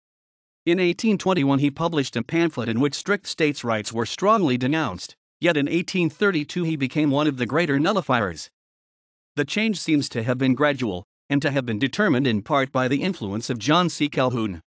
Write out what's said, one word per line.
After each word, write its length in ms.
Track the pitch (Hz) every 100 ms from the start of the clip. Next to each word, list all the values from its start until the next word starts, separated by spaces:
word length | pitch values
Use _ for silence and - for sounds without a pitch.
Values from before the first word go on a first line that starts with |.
| _ _ _ _ _ _ -
In 140 | 180
eighteen 380 | 175 170 226 202
twenty-one 420 | - 185 139 139
he 100 | 143
published 460 | 139 165 165 131 120
a 60 |
pamphlet 460 | 113 160 170 156 117
in 120 | 113
which 140 | 143
strict 340 | 139 - 202 -
states' 340 | - 156 143
rights 300 | 120 110 104
were 140 | 113 117
strongly 500 | - 190 220 165 127
denounced, 580 | 127 156 139 90 - - _ _
yet 160 | 165 156
in 120 | 139
eighteen 400 | 170 180 190 165
thirty-two 540 | - 202 180 147 -
he 120 | 165 156
became 340 | 135 156 151
one 160 | 139 151
of 100 | 135
the 100 | 120
greater 320 | 135 175 139
nullifiers. 680 | 160 208 - 123 101 80 - _ _ _ _ _ _ _ _ -
The 80 |
change 340 | 143 - 220 190
seems 300 | - 151 131
to 120 | 123
have 160 | 113 127
been 160 | 131
gradual, 500 | 123 147 139 123 90 - _ _
and 100 | 143
to 80 | 139
have 160 | 139 123
been 120 | 107
determined 480 | 127 - 208 127 135
in 160 | 107
part 300 | 98 143 131
by 160 | 127 127
the 140 | 139
influence 480 | 180 196 104 101 -
of 80 | 123
John 300 | 104 160 175
C. 200 | - 147
Calhoun. 540 | - 127 120 110 87 -